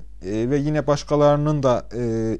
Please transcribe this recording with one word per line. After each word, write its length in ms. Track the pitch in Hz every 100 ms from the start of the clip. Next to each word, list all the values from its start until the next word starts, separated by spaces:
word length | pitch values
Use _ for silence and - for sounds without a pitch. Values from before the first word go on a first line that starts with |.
| - -
e, 280 | 92 107 120
ve 60 | 143
yine 300 | 147 151 143
başkalarının 760 | 143 - 147 147 147 151 151
da, 240 | 131 120 -
e, 400 | 113 120 113 110